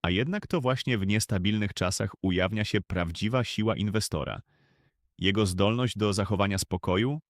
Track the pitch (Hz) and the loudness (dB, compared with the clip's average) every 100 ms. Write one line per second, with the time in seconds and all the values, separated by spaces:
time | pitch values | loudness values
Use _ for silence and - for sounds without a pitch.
0 | 87 92 131 208 - 175 127 131 - 117 | 2 0 0 -4 -2 0 2 0 0 0
1 | 95 107 - 98 92 107 104 - 90 - | 2 0 0 0 2 0 -2 -2 -2 0
2 | 98 - 95 90 92 107 107 104 - 90 | -4 -2 0 2 2 0 0 -2 -2 -2
3 | 87 82 104 127 113 - 107 107 104 107 | -2 -2 0 0 -2 0 0 0 0 -2
4 | - 76 64 50 - _ _ _ _ _ | -2 -4 -4 -8 -12 _ _ _ _ _
5 | _ - 90 98 104 90 98 117 127 104 | _ -2 0 2 2 4 2 2 -2 0
6 | 104 98 95 98 98 98 - 92 - 92 | 0 0 0 0 0 0 -2 -4 0 0
7 | 120 147 | 0 -4